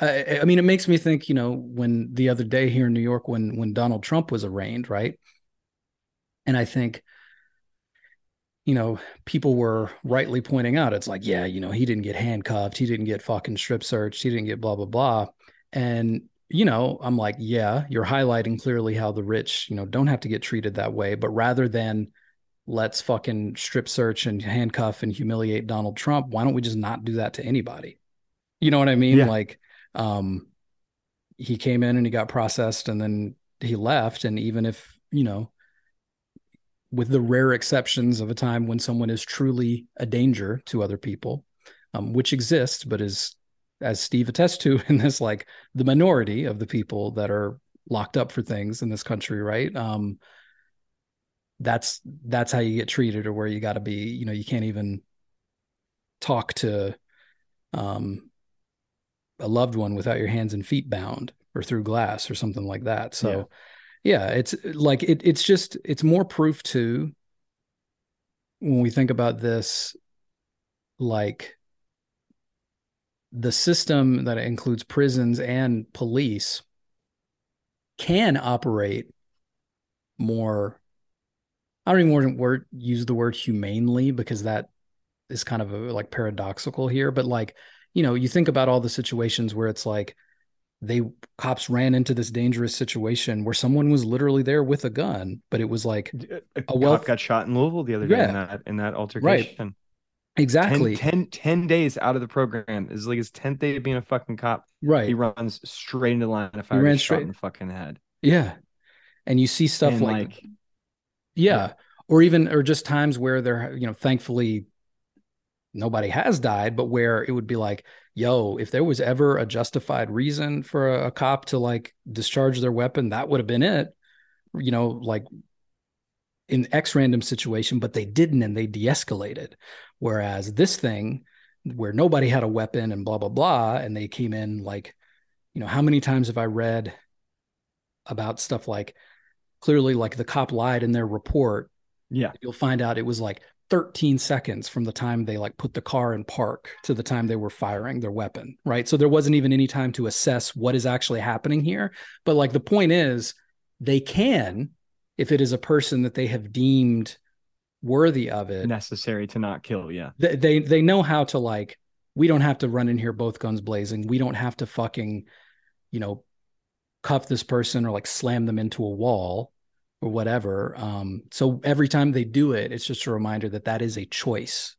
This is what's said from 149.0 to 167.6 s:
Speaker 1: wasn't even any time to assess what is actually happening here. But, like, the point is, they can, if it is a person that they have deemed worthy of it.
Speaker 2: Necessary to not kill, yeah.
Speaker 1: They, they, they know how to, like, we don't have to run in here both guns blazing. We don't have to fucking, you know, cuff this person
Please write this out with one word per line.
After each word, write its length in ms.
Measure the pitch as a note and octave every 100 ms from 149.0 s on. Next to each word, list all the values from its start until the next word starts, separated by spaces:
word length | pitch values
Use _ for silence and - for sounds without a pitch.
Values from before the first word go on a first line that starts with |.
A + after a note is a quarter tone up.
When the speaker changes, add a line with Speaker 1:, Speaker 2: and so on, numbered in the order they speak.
| D3
Speaker 1:
wasn't 280 | D3+ C#3+ D3+
even 160 | C3
any 160 | C3+ C3+
time 240 | C#3+ C3
to 160 | B2 A2+
assess 460 | - - B2 -
what 200 | - A#2+
is 100 | B2+
actually 360 | B2 B2 - A#2
happening 420 | G#2+ A#2 - D3+
here. 280 | D3+ G3 G3+ - - -
But, 100 | -
like, 180 | D3+ C3+
the 80 | C3+
point 300 | - G#3 F3
is, 420 | F3 D3+ B2 A2+ - _ _ _ -
they 200 | B2+ C#3
can, 720 | C3+ - A#3+ G#3+ G2+ F#2+ D3+ _ _ _ _ -
if 140 | C#3
it 100 | D3
is 120 | C3
a 60 | B2
person 440 | - D3+ C#3 C3
that 120 | B2
they 120 | B2+ B2+
have 260 | A#2+ G#2
deemed 640 | A#2+ C3 C3+ B2 A#2 A2 - _ _ _ _ _ _
worthy 480 | A#2+ C3 E3 C3+ A#2+
of 200 | G#2+ G2
it. 160 | F#2+ A#2
Speaker 2:
Necessary 600 | A2 - G2 - G#2+ G#2
to 100 | A#2
not 240 | G#2 F2+
kill, 280 | - G#2 E2
yeah. 180 | F2 D2 -
Speaker 1:
They, 180 | E3+ C#3+
they, 220 | D3+ D3+
they 240 | D3 D#3+
know 200 | D#3+ G3
how 220 | D3+ D3+
to, 140 | C#3 C#3
like, 400 | A#2+ G#2+ G#2 - _ _ _
we 120 | - E3
don't 140 | D#3
have 180 | C#3+ C#3
to 100 | C3
run 200 | A#2+ A#2+
in 100 | A#2+
here 140 | A#2
both 260 | A2 A#2 A2
guns 220 | A#2+ G#2+
blazing. 460 | G#2 G#2 G#2 G#2+ G#2+
We 100 | B2+
don't 160 | B2+
have 220 | G#2 B2 -
to 80 | A#2
fucking, 580 | - A2+ - G#2+ G#2+ - _ _ _ _ _ _
you 80 | A#2+
know, 240 | G#2 G2+ _ _ _ _ _ _ _ _
cuff 240 | - C#3 -
this 160 | B2
person 440 | - B2